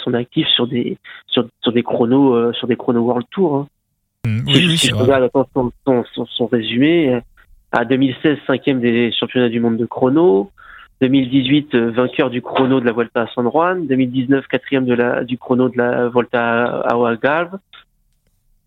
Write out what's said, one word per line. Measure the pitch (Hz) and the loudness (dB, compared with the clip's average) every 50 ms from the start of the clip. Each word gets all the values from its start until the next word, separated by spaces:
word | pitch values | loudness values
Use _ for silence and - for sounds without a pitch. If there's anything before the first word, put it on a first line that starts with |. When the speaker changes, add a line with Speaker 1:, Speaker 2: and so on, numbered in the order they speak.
| - | -2
Speaker 1:
son | - 123 | -2 -4
actif | 117 120 - - 165 160 - | -4 -4 -2 -2 -2 0 0
sur | - - 123 | 0 0 0
des, | 123 127 120 120 - - - - - - - - | 0 -2 -4 -4 -4 -6 -8 -12 -18 -20 -20 -12
sur, | - - - 117 117 - _ - | -4 -2 -2 -2 -2 -6 _ -4
sur | 127 113 | -2 0
des | 120 117 | 0 0
chronos, | - - - 120 113 123 139 139 135 123 | 0 0 0 0 2 4 4 4 4 4
euh, | 117 117 120 117 | 2 2 0 -2
sur | - - 117 | -2 -2 -2
des | 123 | -4
chronos | - - - 123 117 | -2 -2 -2 0 0
World | 117 120 123 123 117 - | 0 0 0 -2 -4 -6
Tour, | - - 190 170 147 | -2 -2 0 0 0
hein. | 139 143 - _ _ _ _ _ _ _ _ _ _ - | -2 -4 -6 _ _ _ _ _ _ _ _ _ _ -6
Speaker 2:
Mm, | 117 107 110 127 | -4 -4 -4 -2
oui, | 139 143 | 0 2
Speaker 1:
Si, | 143 170 | 2 2
Speaker 2:
oui, | 175 165 | 2 2
Speaker 1:
si | 165 | 0
Speaker 2:
c'est | - - | 0 0
Speaker 1:
je | 113 | 0
Speaker 2:
vrai. | 107 123 | 2 2
Speaker 1:
regarde, | 123 139 131 127 | 2 4 2 2
attends, | 120 - 139 131 - - | 2 0 0 -2 0 -2
son, | 139 127 120 - _ _ | -2 -2 -2 -4 _ _
son, | - 131 123 113 - - | 0 0 0 -2 -4 -8
son, | - 123 | -10 -10
son | 113 - - 123 | -8 -6 -4 -2
résumé, | 110 127 120 110 110 113 120 135 151 170 175 160 135 123 | 0 0 -2 -2 -2 0 0 2 2 2 2 2 2 0
euh, | 120 117 - _ _ _ _ _ _ _ _ - | -2 -4 -8 _ _ _ _ _ _ _ _ -2
à | 117 120 | -2 0
deux | 117 135 | 0 0
mille | 127 135 135 123 - - | 2 0 0 -2 0 0
seize, | 160 147 139 - | 0 0 0 -2
cinquième | - 139 127 - - 139 131 117 | -2 -4 -2 0 -2 -2 0 0
des | 120 117 117 120 117 101 - | 0 2 2 0 0 -2 -4
championnats | - 117 - 127 123 120 | -4 -4 0 0 0 0
du | 113 117 | 0 0
monde | 117 117 113 113 | 0 0 0 -2
de | 120 | -2
chrono, | 113 - - 131 127 131 156 170 180 190 196 202 196 - _ - - - - - - _ _ | -4 -2 0 0 2 4 4 4 4 4 2 0 -4 -8 _ -20 -20 -20 -20 -20 -20 _ _
deux | - 127 | 0 2
mille | 131 139 131 123 | 2 2 2 2
dix-huit, | 127 139 127 123 139 151 143 - - | 0 0 2 2 2 0 0 0 0
euh, | 120 117 117 | 0 0 0
vainqueur | 113 117 127 127 - - 151 131 | 0 0 -2 0 0 -2 -2 -2
du | 120 123 113 | -2 -4 -6
chrono | - - - 131 127 131 135 | -4 -2 0 2 2 2 2
de | 120 | 2
la | 120 110 | 0 0
Vuelta | 117 117 110 - 127 113 | 0 -2 -2 -2 -4 -4
à | 107 - | -4 -4
San | - 120 120 | -4 -2 0
Juan, | 117 151 165 180 185 185 170 | 0 0 0 0 0 -2 -2
deux | 139 135 | -2 0
mille | 127 135 123 | 0 0 0
dix-neuf, | 123 131 127 123 139 139 131 - | -2 -2 0 0 0 0 0 -2
quatrième | - 127 - - - 135 131 | -4 -4 -4 -2 -2 0 0
de | 123 123 | 2 0
la, | 120 120 120 127 135 135 | 0 0 0 -2 -2 -4
du | 120 127 120 | -4 -6 -6
chrono | - - 127 123 127 127 | -4 -2 0 2 2 0
de | 123 123 | 0 0
la | 120 120 123 127 123 120 | -2 0 0 0 -2 0
Volta | 117 123 120 - - 123 117 117 117 117 120 120 - - | 0 -2 -2 0 -2 -2 0 0 0 0 0 -2 -2 -4
à | - 123 117 120 120 117 | -2 -2 0 0 0 0
Algarve. | 117 110 - 131 147 160 175 170 185 196 - _ - - - _ _ _ _ _ _ _ _ _ _ _ _ _ _ _ _ | 0 0 -2 -2 -2 -2 -4 -6 -8 -14 -18 _ -20 -20 -20 _ _ _ _ _ _ _ _ _ _ _ _ _ _ _ _